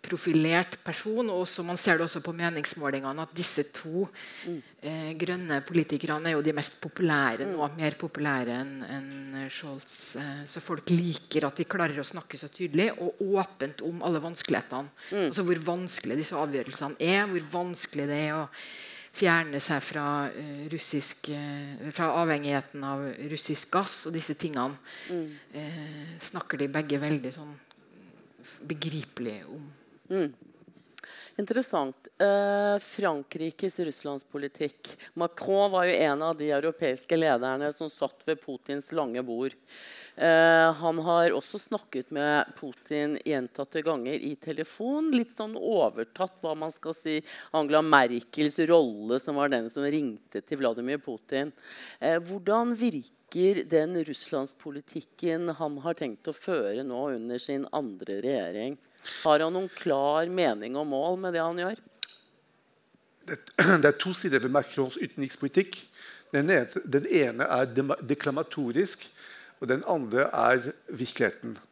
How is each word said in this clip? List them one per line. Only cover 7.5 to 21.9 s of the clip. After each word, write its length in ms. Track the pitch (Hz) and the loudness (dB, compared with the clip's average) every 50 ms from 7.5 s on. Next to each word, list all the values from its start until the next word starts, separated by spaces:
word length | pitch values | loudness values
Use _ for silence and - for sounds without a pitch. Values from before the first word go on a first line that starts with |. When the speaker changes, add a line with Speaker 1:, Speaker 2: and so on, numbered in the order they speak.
| 185 156 147 139 | -2 -2 -2 -2
Speaker 2:
Mm. 80 | 151 | -2
Speaker 1:
mer 180 | 160 156 151 147 - | -2 -2 -2 -2 -2
populære 500 | - 120 - 143 147 147 139 131 123 117 120 123 | -8 -8 -4 -2 -2 0 0 0 0 -2 -4 -4
enn, 140 | 135 139 139 135 127 | -6 -8 -8 -10 -10
enn 680 | - 135 139 135 139 139 139 135 135 135 135 135 135 | -10 -10 -10 -10 -10 -12 -12 -12 -10 -10 -10 -10 -10
Scholz. 680 | - - - 147 139 135 - - - - - - - | -10 -10 -10 -10 -12 -12 -12 -14 -12 -12 -12 -10 -10
Eh, 280 | 123 147 143 139 147 143 | -8 -8 -8 -8 -10 -10
så 140 | 143 - 175 | -10 -10 -10
folk 240 | - - 170 151 - - | -6 -6 -6 -6 0 2
liker 560 | 175 165 175 175 156 143 - - - 156 147 | 2 2 2 0 -4 -6 -8 -2 0 0 0
at 100 | 139 135 | 0 -2
de 80 | - 165 | -4 -6
klarer 320 | - - 190 170 156 143 147 | -4 0 0 0 0 -2 -4
å 60 | 139 | -8
snakke 320 | - - 175 - _ - 139 | -8 -10 -12 -12 _ -14 -12
så 100 | - 143 | -12 -14
tydelig 420 | - - 180 165 143 165 202 226 - - | -8 -8 -6 0 2 2 2 2 0 -2
og 140 | 175 170 - - | -4 -6 -2 -2
åpent 600 | 208 190 202 196 185 - - - 131 143 147 - | 0 2 2 2 0 -2 -4 -8 -8 -6 -6 -8
om 200 | - 165 170 175 | -8 -8 -6 -4
alle 180 | - 175 170 151 | -2 0 0 0
vanskelighetene. 680 | 151 170 165 - - - 143 107 - - 127 127 143 143 _ - - - | -2 -4 -8 -6 -2 0 0 -2 -2 -4 -8 -8 -8 -8 _ -20 -12 -6
Speaker 2:
Mm. 160 | 180 202 185 185 | -2 0 0 0
Speaker 1:
Altså 120 | 175 190 190 | 0 0 2
hvor 100 | 175 180 | 2 2
vanskelig 600 | 165 156 175 170 180 185 180 - - - - 117 | 2 2 -2 -2 -2 -4 -6 -8 -6 -4 -2 -2
disse 160 | 147 156 - 185 | -2 -2 -2 -2
avgjørelsene 600 | 147 151 147 139 135 117 139 131 - 147 143 147 - | -2 -2 0 -2 -4 -4 -4 -6 -6 -6 -6 -4 0
er, 260 | 151 170 185 196 208 | 2 2 4 4 2
hvor 140 | 208 185 175 156 147 160 175 180 | 0 -2 -4 -4 -4 -4 -4 -4
vanskelig 420 | 180 175 - - - - 147 143 | -4 -6 -8 -10 -6 -4 -4 -2
det 140 | 143 143 147 151 151 | -2 -2 -2 -2 -2
er 40 | 151 | -2
å 140 | 160 151 139 - - - - - - - - - - - - - | -4 -4 -6 -10 -16 -16 -14 -14 -14 -14 -16 -16 -18 -20 -14 -2
fjerne 460 | - 202 175 165 165 165 156 143 143 | 2 4 6 6 6 4 0 -4 -4
seg 200 | - - 160 139 | 0 0 0 -2
fra, 480 | - - - 151 147 147 147 147 143 135 | -2 -4 -6 -4 -2 0 0 0 -2 -4
eh, 400 | - - 151 147 143 143 147 156 | -6 -8 -10 -10 -10 -10 -8 -8
russisk, 600 | 165 156 - - - 143 139 - - - - 147 | -8 -6 -6 -4 -4 -2 -2 -4 -8 -8 -10 -8
eh, 600 | 147 147 147 147 143 143 143 143 143 113 - - | -8 -8 -8 -8 -8 -8 -10 -10 -12 -10 -10 -8